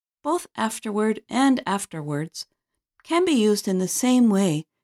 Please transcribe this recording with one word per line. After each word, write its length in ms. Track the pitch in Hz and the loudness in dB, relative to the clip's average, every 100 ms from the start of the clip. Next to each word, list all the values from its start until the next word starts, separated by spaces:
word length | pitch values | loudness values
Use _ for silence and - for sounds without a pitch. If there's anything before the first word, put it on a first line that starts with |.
| _ _ | _ _
Both 240 | 294 349 - - | -4 -4 -6 -6
afterward 680 | 220 - 226 208 220 214 - | -6 -6 -6 -2 0 -2 -4
and 320 | 233 277 254 - | 0 2 2 0
afterwards 800 | 196 - 165 147 143 160 - - _ _ _ _ _ | -6 -6 -10 -8 -6 -6 -12 -18 _ _ _ _ _
can 200 | - 330 | -4 0
be 100 | 370 | 2
used 340 | 277 214 208 - | 2 4 2 0
in 100 | 185 | -2
the 120 | 185 | -2
same 400 | - 247 254 240 | -2 2 4 4
way 360 | 196 196 151 - _ | 4 2 0 -6 _